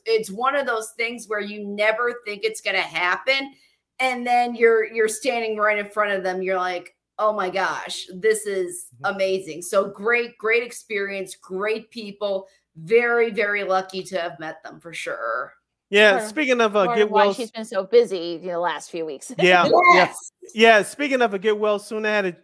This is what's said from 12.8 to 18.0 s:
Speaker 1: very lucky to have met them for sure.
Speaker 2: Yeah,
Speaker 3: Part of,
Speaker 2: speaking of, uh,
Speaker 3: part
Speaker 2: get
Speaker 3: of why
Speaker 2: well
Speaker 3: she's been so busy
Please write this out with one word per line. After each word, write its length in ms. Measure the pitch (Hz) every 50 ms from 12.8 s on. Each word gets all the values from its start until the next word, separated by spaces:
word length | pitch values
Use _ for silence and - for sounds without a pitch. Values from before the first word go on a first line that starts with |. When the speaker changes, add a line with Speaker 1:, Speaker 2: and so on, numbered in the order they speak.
| 160 165 226 233 240 240 233 240 226 233
Speaker 1:
very 320 | 202 226 208 208 202 202
lucky 400 | 196 185 185 190 190 190 196 190
to 160 | 180 - 190 175
have 220 | 165 175 160 151
met 200 | 156 160 156 - -
them 160 | - - 156
for 120 | - 170
sure. 640 | 160 - - 170 131 87 110 117 113 127 135 - - _ _ _ _ _ _ _
Speaker 2:
Yeah, 200 | 196 208 214 208
Speaker 3:
Part 120 | 196 233 214
of, 40 | 214
Speaker 2:
speaking 320 | 208 311 302 254 254 240
of, 140 | 226 214 202
uh, 120 | 208 240
Speaker 3:
part 100 | 240 240 226
Speaker 2:
get 60 | 208
Speaker 3:
of 60 | 214
why 140 | 214 214 202
Speaker 2:
well 80 | 202 196
Speaker 3:
she's 180 | 262 233 220
been 120 | - 226 220
so 200 | - 220 190 196
busy 520 | 185 226 240